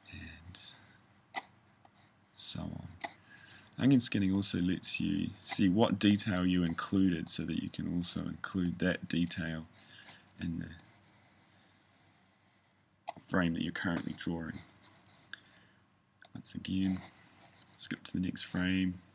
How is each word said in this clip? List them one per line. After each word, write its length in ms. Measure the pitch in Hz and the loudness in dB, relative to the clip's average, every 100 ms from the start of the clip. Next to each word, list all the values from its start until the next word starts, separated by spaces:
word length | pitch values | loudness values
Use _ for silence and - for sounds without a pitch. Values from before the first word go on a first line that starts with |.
| - | -16
And 460 | 87 82 80 85 92 - - - - _ _ _ - - _ _ _ - _ - _ _ - | -16 -14 -16 -18 -18 -18 -20 -20 -20 _ _ _ -12 -12 _ _ _ -20 _ -20 _ _ -12
so 240 | - - | -8 -6
on. 280 | 50 50 90 - - - - - - - - - | -6 -8 -12 -10 -12 -12 -20 -20 -20 -20 -20 2
Onion 220 | 123 139 | 6 6
skinning 340 | - 107 95 98 | 6 2 4 4
also 240 | 98 - | 2 2
lets 400 | 90 90 - - | 2 0 -2 -2
you 300 | 87 82 82 98 | 0 0 -2 -6
see 300 | - - 101 | -6 2 4
what 280 | 95 113 98 | 6 4 6
detail 480 | 107 101 - 90 90 | 6 4 2 2 4
you 180 | 90 | 4
included 680 | 85 82 - 101 95 82 - | 2 0 0 4 4 2 -2
so 140 | - | -4
that 200 | 82 80 | -2 -2
you 60 | - | -4
can 260 | - 82 85 | -6 -2 -2
also 240 | 90 87 | -2 -4
include 600 | 82 80 - 95 87 87 | -6 -8 -6 0 0 2
that 280 | 90 - - | 0 0 -2
detail 600 | 82 87 - 80 80 80 - - - - - - - | 0 0 -2 -4 -6 -10 -20 -20 -20 -20 -20 -20 -8
in 180 | 90 82 | -6 -6
the 80 | 85 82 - - _ _ _ _ _ _ _ _ _ _ _ _ _ _ _ _ _ _ _ _ - - - | -8 -14 -20 -20 _ _ _ _ _ _ _ _ _ _ _ _ _ _ _ _ _ _ _ _ -16 -16 -2
frame 240 | 95 85 | 2 2
that 80 | 82 | 2
you're 100 | 85 | -2
currently 440 | - 92 80 - - | -2 -2 -2 -4 -6
drawing. 420 | - 85 80 - - - - - - - _ - - - - _ _ _ _ _ - - | -4 -4 -4 -10 -14 -20 -20 -20 -20 -20 _ -20 -20 -20 -20 _ _ _ _ _ -18 -16
Once 200 | - - | -12 -10
again, 440 | - 95 95 95 - - - - - - - - | -4 0 0 0 -6 -20 -20 -20 -20 -20 -20 -8
skip 280 | - - | -6 -4
to 100 | - | -4
the 60 | - | -2
next 240 | 92 - | -2 -4
frame 520 | - - 90 95 92 90 - | -4 0 2 2 2 -2 -12